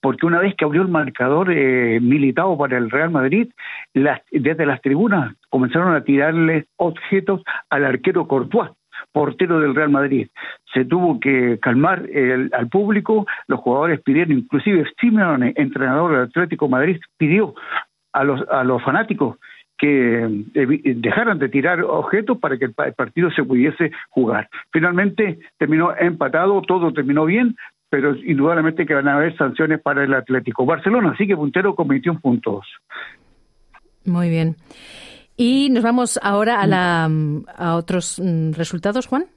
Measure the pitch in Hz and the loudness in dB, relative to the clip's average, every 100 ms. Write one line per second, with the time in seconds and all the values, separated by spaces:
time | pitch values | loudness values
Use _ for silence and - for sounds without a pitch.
0 | 139 123 165 170 196 190 156 151 190 170 | -2 0 0 2 0 0 0 2 2 0
1 | 143 - 127 151 185 165 135 127 120 113 | -2 -2 0 0 0 2 2 2 2 2
2 | 120 143 139 127 185 160 143 123 117 127 | 2 2 2 0 0 0 0 0 -2 0
3 | 165 156 131 185 233 _ - - - 131 | 0 0 2 0 -2 _ -16 -16 -6 0
4 | 143 127 _ 156 135 160 147 127 135 139 | 0 0 _ -2 0 0 -2 0 0 2
5 | 226 196 120 - _ 131 127 160 180 156 | 2 2 -2 -8 _ -2 0 0 2 0
6 | 123 139 147 165 160 160 147 _ 175 160 | 2 2 2 2 2 0 -4 _ -4 -4
7 | - 196 185 185 - - - 139 139 127 | -2 -2 0 -4 -4 -12 -4 -2 0 0
8 | 185 180 156 135 123 226 196 _ _ - | 0 0 0 -2 0 -2 -2 _ _ -20
9 | - 147 143 123 185 165 147 147 151 139 | -6 -2 -2 -2 0 2 2 0 2 2
10 | 139 131 104 - - - _ 131 127 170 | 2 -2 -4 -10 -16 -16 _ -2 0 2
11 | 180 151 139 131 123 113 127 120 160 185 | 2 0 0 2 2 0 2 2 2 0
12 | - 147 127 127 131 123 120 190 202 214 | -4 0 0 0 -2 -2 0 0 2 0
13 | - 220 202 - - 127 - 127 160 151 | 2 0 0 -10 -6 -4 0 0 0 0
14 | - 139 170 139 117 143 208 190 147 - | 0 0 2 0 0 -2 2 2 0 0
15 | 240 220 185 139 127 - 139 - 131 135 | 2 4 2 2 0 0 -2 0 -2 0
16 | 175 143 123 165 175 170 151 127 156 170 | 2 0 0 -2 -2 -2 0 2 0 -2
17 | - _ 151 180 190 - - - - _ | -6 _ 2 2 0 -4 -10 -10 -10 _
18 | _ - 139 131 135 139 127 123 135 147 | _ -2 0 -2 -2 -2 0 0 0 -2
19 | 220 170 135 107 - - _ _ 147 143 | -2 -2 -2 -4 -20 -20 _ _ 0 2
20 | 120 117 113 104 107 151 127 151 143 120 | 2 0 -2 -4 -4 -2 0 0 0 -2
21 | 113 - 233 180 131 143 147 175 160 156 | 0 0 0 0 0 0 0 -2 -2 -2
22 | 151 196 214 247 151 131 127 113 143 - | 0 -2 0 -2 -2 -2 -4 -2 -6 -4
23 | 120 - 170 - 127 127 139 151 160 - | -6 0 -2 0 0 2 2 0 -4 -4
24 | - - 117 110 107 - - 160 170 175 | -6 0 0 0 -6 -14 -6 0 0 2
25 | 202 175 208 165 - _ 151 156 170 - | 0 0 -2 -2 -14 _ 0 2 2 2
26 | 170 165 139 160 185 202 - 180 170 139 | 0 0 0 2 2 0 0 0 0 -2
27 | 135 147 156 214 247 233 - _ _ 143 | 0 2 2 2 0 -2 -14 _ _ -2
28 | 143 139 - 147 143 170 160 160 151 143 | 0 -2 -2 0 2 2 0 -2 -2 0
29 | 143 143 165 160 139 123 160 151 - 139 | 2 2 0 0 -4 0 -2 0 -2 -2
30 | 139 135 117 127 117 113 131 160 196 240 | 0 -2 0 -4 -4 -2 0 0 0 0
31 | 190 - 202 180 147 180 196 196 156 135 | 0 0 0 0 0 0 -2 -2 -2 0
32 | 165 165 135 120 113 101 - - _ - | 0 -2 0 0 -2 -6 -10 -20 _ -18
33 | - - _ _ _ _ _ - _ _ | -18 -20 _ _ _ _ _ -20 _ _
34 | - 175 175 165 160 156 _ - - - | -4 0 0 0 0 -4 _ -20 -20 -20
35 | - - _ - 240 262 277 262 233 247 | -20 -20 _ -2 2 2 2 2 2 2
36 | 240 - 202 202 214 233 190 185 180 170 | 0 -2 0 0 2 2 2 2 2 2
37 | 160 156 151 151 - - 175 170 170 185 | 2 0 -2 -4 -8 -6 -2 -2 -2 -4
38 | 175 - 185 165 160 156 165 175 196 220 | -4 -6 -2 -2 -2 -4 -6 -4 -2 -4
39 | 254 262 359 | -2 -4 -4